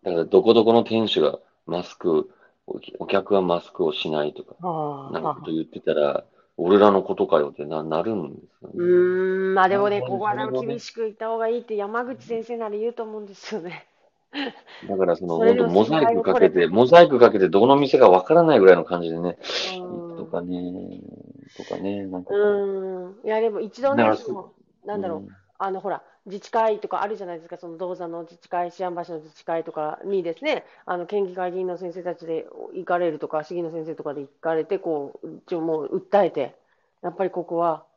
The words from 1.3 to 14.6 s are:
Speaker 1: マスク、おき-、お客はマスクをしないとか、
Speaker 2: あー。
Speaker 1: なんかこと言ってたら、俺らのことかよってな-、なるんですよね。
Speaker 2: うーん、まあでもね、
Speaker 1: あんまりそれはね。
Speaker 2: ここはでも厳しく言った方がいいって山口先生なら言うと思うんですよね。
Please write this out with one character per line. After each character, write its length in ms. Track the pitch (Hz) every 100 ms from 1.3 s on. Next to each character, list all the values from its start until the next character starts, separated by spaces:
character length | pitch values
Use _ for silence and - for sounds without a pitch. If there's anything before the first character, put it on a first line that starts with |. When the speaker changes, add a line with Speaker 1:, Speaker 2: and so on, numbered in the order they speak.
| - _ _ -
Speaker 1:
マ 160 | 85
ス 120 | -
ク、 360 | - 87 78 - _ _ _ -
お 140 | -
き-、 140 | - -
お 80 | 92
客 280 | 98 95
は 80 | 101
マ 180 | 90 87
ス 120 | -
ク 120 | -
を 80 | 85
し 180 | 76 87
な 140 | 76
い 80 | 73
と 100 | -
か、 120 | - -
Speaker 2:
あ 460 | 180 160 151 143 139
ー。 20 |
Speaker 1:
な 80 | 165
ん 20 |
か 120 | 160
こ 120 | 139 -
と 60 |
言 100 | 80
っ 20 |
て 160 | 78 -
た 140 | -
ら、 300 | 78 73 - - _ _ -
俺 220 | 85 101
ら 120 | 104
の 120 | 98
こ 120 | -
と 120 | 92 98
か 120 | 82
よ 120 | 71
っ 20 |
て 120 | - 73
な-、 160 | 80
な 180 | 78 80
る 120 | 101
ん 200 | 107 76
で 60 | - - _
す 60 |
よ 40 | -
ね。 40 |
Speaker 2:
う 80 | -
ー 680 | 175 180 180 185 185 185 190
ん、 20 |
ま 80 | 190
あ 40 | 185
で 100 | 202
も 100 | 202
ね、 60 | 202
Speaker 1:
あ 20 |
ん 40 |
ま 40 | 170
り 0 |
そ 120 | 190
れ 60 |
は 100 | 208
ね。 100 | 208 262
Speaker 2:
こ 0 |
こ 80 |
は 60 | 262
で 40 | 233
も 0 |
厳 140 | 240
し 100 | -
く 120 | -
言 100 | 220
っ 20 |
た 140 | 214 220
方 100 | 226
が 100 | 226
い 80 | 240
い 20 |
っ 20 |
て 140 | 226 214
山 280 | 202 226
口 220 | 247 262 -
先 180 | 233
生 120 | 226 233
な 120 | 220
ら 80 | 208
言 140 | 226
う 20 |
と 80 | 233
思 160 | 220 214
う 40 |
ん 40 | 208
で 80 |
す 200 | 190 -
よ 60 | 214
ね。 260 | 170 156 _ _ _ _ _ 277 269 -